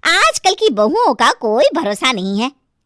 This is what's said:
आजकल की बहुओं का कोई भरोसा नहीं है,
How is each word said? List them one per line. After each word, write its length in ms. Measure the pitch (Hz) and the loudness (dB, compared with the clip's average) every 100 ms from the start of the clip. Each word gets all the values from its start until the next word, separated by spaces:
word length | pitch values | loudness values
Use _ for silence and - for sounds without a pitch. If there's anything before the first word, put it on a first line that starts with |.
आजकल 520 | - 349 554 - 381 | -2 2 0 0 -2
की 140 | 370 440 | 0 0
बहुओं 440 | 214 214 370 480 | 2 0 2 0
का 160 | 247 233 | 2 0
कोई 320 | 466 214 214 508 | 0 0 0 0
भरोसा 380 | 285 214 202 262 | 0 -2 -2 -2
नहीं 280 | 233 190 196 | -2 -4 -4
है, 80 | 240 - _ _ | -4 -6 _ _